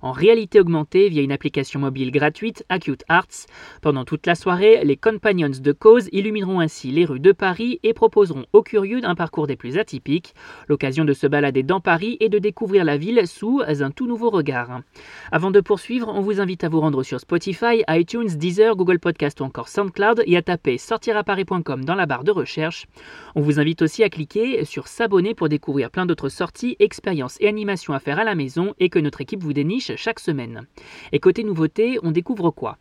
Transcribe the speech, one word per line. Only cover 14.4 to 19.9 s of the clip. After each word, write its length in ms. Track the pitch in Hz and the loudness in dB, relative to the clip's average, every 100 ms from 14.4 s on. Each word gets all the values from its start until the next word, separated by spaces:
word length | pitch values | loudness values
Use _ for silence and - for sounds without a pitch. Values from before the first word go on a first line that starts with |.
| 143 131 120 123 - - - - - | -2 -4 -6 -10 -14 -20 -20 -20 -4
Avant 180 | - 190 | -2 2
de 100 | 196 | 2
poursuivre, 460 | 180 202 - 247 226 | 2 -4 -2 -6 -4
on 140 | 196 | -4
vous 200 | 196 196 | -2 -2
invite 220 | 190 180 | -2 -2
à 60 | 170 | -2
vous 100 | 160 | 0
rendre 240 | 156 135 | 0 0
sur 160 | 131 127 | -4 -6
Spotify, 640 | - 175 196 175 233 233 - | -4 -4 -2 -4 0 2 2
iTunes, 420 | 165 170 233 226 156 | 0 0 -2 -4 -4
Deezer, 400 | 170 180 220 208 | -4 2 2 4
Google 240 | 180 180 | 2 0
Podcast 240 | 175 160 143 - | 0 -2 -4 -4
ou 40 | |
encore 240 | 135 - 117 | -10 -8 -8
SoundCloud 540 | - 196 | -4 -4